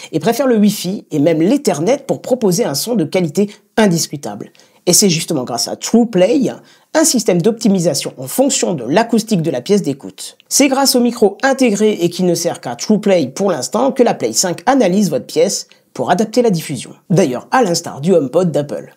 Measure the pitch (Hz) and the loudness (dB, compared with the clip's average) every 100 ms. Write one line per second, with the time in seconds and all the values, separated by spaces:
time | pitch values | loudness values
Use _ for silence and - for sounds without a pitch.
0 | - 160 175 233 269 226 208 - 175 202 | -6 -2 -2 0 2 4 2 2 -4 -8
1 | - 151 160 156 170 285 214 143 175 277 | -6 0 2 2 2 2 0 0 0 0
2 | - 147 - 247 202 180 202 139 - 233 | -2 -6 -2 0 0 0 -2 -4 -4 -2
3 | 156 185 170 165 202 - _ - 214 165 | 0 -2 -2 0 -2 -4 _ 2 2 2
4 | - 143 113 104 - _ _ _ - 170 | -2 -8 -10 -12 -14 _ _ _ 0 4
5 | 208 160 - 156 120 120 - 104 - 220 | 4 2 -2 -4 -4 -6 -6 -8 0 2
6 | 233 185 185 285 180 113 - _ _ 311 | 2 2 2 2 0 -4 -16 _ _ 0
7 | 320 240 - 175 190 226 175 196 165 135 | 2 2 2 2 2 0 0 2 0 -2
8 | 151 - 131 - 269 - 220 156 113 175 | -6 -10 -10 0 0 2 -2 -4 0 0
9 | 233 233 - 185 160 123 123 202 156 131 | 2 0 0 -2 0 -4 0 0 0 -6
10 | 95 - - - - - 277 262 277 247 | -10 -16 -18 -18 -6 0 2 2 0 2
11 | 240 233 196 196 269 262 254 202 214 208 | 0 2 0 2 -2 2 2 2 0 0
12 | 170 175 180 165 165 - 135 120 - 208 | -2 0 0 0 -2 -6 -10 -10 0 0
13 | 208 180 127 - 202 151 120 208 262 254 | 4 2 0 -2 -2 -2 -4 -2 -2 0
14 | 226 180 120 110 185 170 - 269 190 190 | -2 -2 -4 -2 -4 -4 0 2 2 2
15 | 190 131 - 143 190 - - _ _ - | 0 -2 -4 0 0 -2 -10 _ _ -8
16 | 123 185 214 247 240 170 - 131 - - | -2 0 0 2 2 0 -4 -10 -10 -18
17 | - 156 135 120 - 262 208 165 127 95 | -2 2 2 -2 -2 0 2 0 -4 -6
18 | 156 175 135 170 180 147 143 82 - | 2 2 2 0 0 0 -4 -8 -12